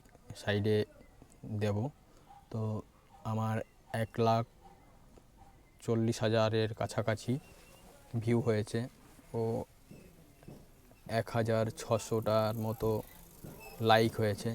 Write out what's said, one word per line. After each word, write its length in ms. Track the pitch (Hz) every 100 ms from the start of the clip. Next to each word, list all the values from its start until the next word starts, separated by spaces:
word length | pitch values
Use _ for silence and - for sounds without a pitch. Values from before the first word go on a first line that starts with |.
| - - - -
সাইডে 360 | - 104 107 107 104 - - - - - 131 107
দেব। 160 | 104 101 131 - - - - - -
তো 100 | 113 110 107 - - - - -
আমার 240 | 110 110 110 - - - 113
এক 80 | 113 - 113
লাখ 160 | 113 117 - - - - - - - - - - - - - -
চল্লিশ 320 | 113 113 117
হাজারের 460 | 117 113 110 110 110 113
কাছাকাছি 540 | 104 - 110 110 - 131 - - - - - - - 117
ভিউ 160 | 110 117 117
হয়েছে 320 | 107 101 113 127 - - - - 117
ও 20 | 113 113 - - - - - - - - - - - - - - - 113
এক 80 | - 120
হাজার 300 | 113 110 110 123
ছশোটার 760 | - 113 - 110 107 110 107 117 110
মতো 240 | 107 110 107 - - - - - - - - 113
লাইক 240 | 110 113 -
হয়েছে, 300 | 107 98 117